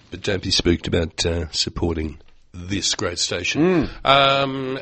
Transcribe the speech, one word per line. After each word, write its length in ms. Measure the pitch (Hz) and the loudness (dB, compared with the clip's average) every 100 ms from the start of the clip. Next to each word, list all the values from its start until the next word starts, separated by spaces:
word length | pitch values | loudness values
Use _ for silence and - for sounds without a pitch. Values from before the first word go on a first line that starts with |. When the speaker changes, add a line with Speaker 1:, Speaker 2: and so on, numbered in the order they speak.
| - | -10
Speaker 1:
But 140 | - | -8
don't 180 | 101 95 | -2 -2
be 80 | 95 | 0
spooked 380 | - - 85 - | 0 2 2 2
about, 360 | 90 85 - | 0 0 -2
uh, 240 | 87 85 82 | -2 -2 -4
supporting 680 | - - - 87 80 78 69 - - _ | -4 -4 -2 -2 -2 -4 -8 -18 -20 _
this 440 | 90 90 98 - - | -16 -6 -4 -2 -2
great 240 | 95 87 | -4 -4
station. 680 | - 92 92 - 170 180 127 - | -4 -2 -2 2 2 2 0 -2
Speaker 2:
Mm. 20 | - | 4
Speaker 1:
Um, 680 | 139 139 139 139 135 131 131 | 6 6 4 0 -2 -4 -4